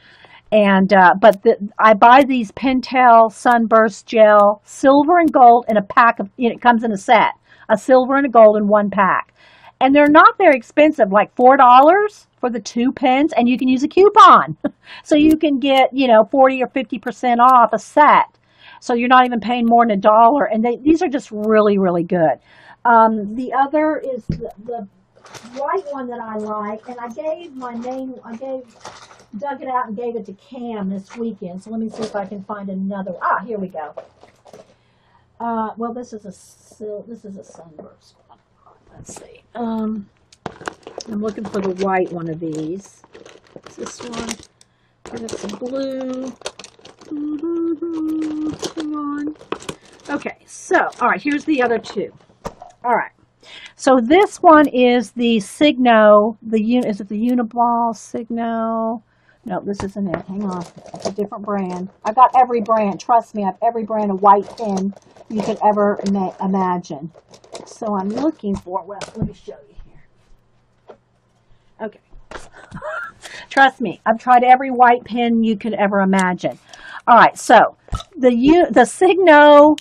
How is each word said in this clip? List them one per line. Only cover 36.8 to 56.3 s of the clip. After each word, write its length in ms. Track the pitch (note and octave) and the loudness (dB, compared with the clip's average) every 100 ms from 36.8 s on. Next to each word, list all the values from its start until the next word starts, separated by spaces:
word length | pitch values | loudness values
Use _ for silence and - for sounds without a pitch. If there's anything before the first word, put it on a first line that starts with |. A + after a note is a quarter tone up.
| G#3+ G#3 G3+ | -16 -14 -16
this 160 | A3+ | -20
is 140 | G3+ G3 | -20 -20
a 60 | |
Sunburst 720 | - - E3 D3+ - _ _ _ _ | -20 -20 -20 -20 -20 _ _ _ _
one. 120 | _ _ _ _ _ _ | _ _ _ _ _ _
Let's 220 | D#3 - | -20 -20
see. 300 | - - _ _ | -20 -20 _ _
Um, 560 | A3+ A3+ A3 G#3+ A3 G3 _ _ _ - - - - - - - | -12 -10 -8 -8 -8 -12 _ _ _ -18 -16 -18 -18 -18 -20 -14
I'm 140 | G#3 | -10
looking 220 | G#3+ G#3 | -8 -10
for 180 | G#3 G#3+ | -10 -6
the 80 | F#3+ F#3 | -6 -4
white 300 | G3 F#3+ F3+ | -4 -2 -4
one 160 | E3+ E3 | -8 -12
of 100 | D#3+ | -10
these. 600 | E3 D#3+ D#3 F#3+ - _ _ - - - _ - - | -10 -10 -10 -12 -16 _ _ -20 -20 -20 _ -20 -20
Is 100 | - | -18
this 260 | G#3+ - | -16 -16
one? 260 | A#3+ A#3 A#3 A3+ - _ _ _ _ _ - | -14 -12 -12 -14 -18 _ _ _ _ _ -18
And 120 | A#3 | -16
it's 200 | A3+ - | -14 -12
a 140 | G3+ G#3 | -14 -12
blue. 720 | B3 C4+ C4+ C4 C4 B3+ C4 - - - - _ - _ - | -10 -8 -8 -10 -10 -12 -12 -14 -18 -20 -20 _ -20 _ -16
Hang 1800 | D4 D4+ D4+ E4 E4+ E4 E4 E4+ D#4+ D#4 D#4 D#4 D4+ D#4 - - - D4+ D4+ | -12 -10 -10 -8 -6 -6 -8 -10 -8 -8 -6 -8 -8 -10 -10 -12 -12 -12 -10
on. 400 | D4 C#4+ D4 D4+ _ - - - _ _ - | -10 -10 -12 -14 _ -18 -16 -20 _ _ -12
Okay, 280 | C#4+ - - _ | -10 -10 -16 _
so, 420 | - - F4+ E3+ - | -18 -4 -2 -2 -4
all 80 | A#3 | -4
right, 120 | F#3+ | -4
here's 240 | C#4+ C#4+ | -4 -6
the 180 | D#4 C#4+ | -4 -4
other 160 | A#3+ A3+ | -2 -4
two. 340 | - G3 - - _ _ - - - _ | -8 -12 -12 -14 _ _ -20 -18 -20 _
All 100 | A#3+ | -4
right. 160 | G#3+ B2 _ _ _ _ - - _ | -4 -4 _ _ _ _ -20 -20 _
So 220 | - C4 | 0 2
this 400 | A#3 F4 G4+ - | 4 2 2 2
one 240 | F4+ D4+ D4 | 4 6 4
is 440 | B3 B3 B3 A#3+ | 2 2 0 -2
the 280 | A#3 A#3 A3+ | -4 -2 -2
Signo, 1000 | G3 - D4 B3 B3 A3 G#3+ G#3 G#3+ | -4 -2 0 2 2 4 6 6 2